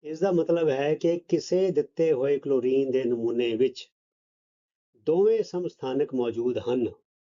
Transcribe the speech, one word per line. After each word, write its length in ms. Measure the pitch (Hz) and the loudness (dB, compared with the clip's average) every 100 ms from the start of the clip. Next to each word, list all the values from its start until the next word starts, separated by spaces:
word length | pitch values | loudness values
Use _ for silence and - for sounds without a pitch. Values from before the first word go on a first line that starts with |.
ਇਸ 160 | 151 156 | -12 -4
ਦਾ 120 | 196 | 0
ਮਤਲਬ 380 | 175 160 170 160 | 0 2 2 2
ਹੈ 240 | 135 143 156 | 0 0 0
ਕਿ 220 | 170 170 | 0 -2
ਕਿਸੇ 500 | _ 165 - 180 190 | _ -4 0 0 2
ਦਿੱਤੇ 400 | 151 - - 165 | 0 -2 -2 0
ਹੋਏ 260 | 139 135 143 | 2 2 0
ਕਲੋਰੀਨ 520 | 139 131 123 131 135 | 0 0 2 0 0
ਦੇ 120 | 127 | 0
ਨਮੂਨੇ 500 | 123 120 113 117 120 113 | 0 -2 -2 0 -2 2
ਵਿੱਚ 320 | 127 - - _ _ _ _ _ _ _ _ _ _ _ - | 0 -2 -20 _ _ _ _ _ _ _ _ _ _ _ -2
ਦੋਵੇਂ 360 | 165 208 226 | 2 4 2
ਸਮਸਥਾਨਕ 680 | - 180 175 - 131 131 - | -2 -4 -6 -8 -6 -2 -2
ਮੌਜੂਦ 440 | 131 120 113 120 117 | -2 -2 -2 -2 -2
ਹਨ, 280 | 110 127 113 - _ _ _ | 0 0 0 -4 _ _ _